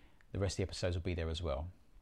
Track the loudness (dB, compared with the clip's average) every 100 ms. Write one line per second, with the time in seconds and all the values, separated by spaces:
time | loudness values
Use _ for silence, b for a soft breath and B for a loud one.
0 | b b -6 0 0 2 -2 0 0 2
1 | 0 0 0 0 0 0 -2 -10 -20 -20